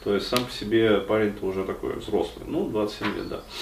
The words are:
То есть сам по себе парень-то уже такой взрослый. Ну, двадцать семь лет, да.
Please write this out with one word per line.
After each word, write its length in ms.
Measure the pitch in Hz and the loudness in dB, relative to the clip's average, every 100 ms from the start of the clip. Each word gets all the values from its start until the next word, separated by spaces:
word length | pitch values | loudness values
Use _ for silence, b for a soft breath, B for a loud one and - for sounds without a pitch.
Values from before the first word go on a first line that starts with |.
То 120 | - 101 | 2 0
есть 120 | - | 2
сам 180 | 123 123 | 0 0
по 60 | |
себе 460 | - 104 113 113 104 | -6 2 4 6 4
парень-то 480 | - 110 107 101 95 | 4 2 2 0 -4
уже 180 | 95 | -2
такой 300 | 92 98 - | -4 -4 -4
взрослый. 520 | - - 101 - - - | -6 0 0 0 -4 -4
Ну, 200 | 156 202 | -2 0
двадцать 320 | 110 104 - | 0 -2 -2
семь 160 | 104 - | -4 -4
лет, 120 | - | -6
да. 120 | - - B | -8 -10 B